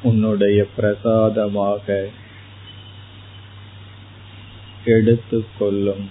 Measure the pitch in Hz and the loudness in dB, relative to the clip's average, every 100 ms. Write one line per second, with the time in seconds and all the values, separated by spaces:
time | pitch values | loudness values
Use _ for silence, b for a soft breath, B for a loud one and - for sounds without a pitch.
0 | 127 110 110 104 101 101 101 - 107 101 | 2 2 2 2 2 2 0 -2 -2 -2
1 | 113 113 110 107 104 101 101 104 101 98 | 0 2 2 0 -4 -2 -2 -4 -4 -6
2 | 98 - - - - - - - - - | -6 -12 -20 -20 -20 -20 -20 -20 -20 -20
3 | - - - - - - - - - - | -20 -20 -20 -20 -20 -20 -20 -20 -20 -20
4 | - - - - - - - - - 113 | -20 -20 -20 -20 -20 -20 -20 -10 2 4
5 | 110 117 - 113 107 - 104 101 101 98 | 4 2 0 -6 -6 -4 -4 -2 -2 -4
6 | 98 | -10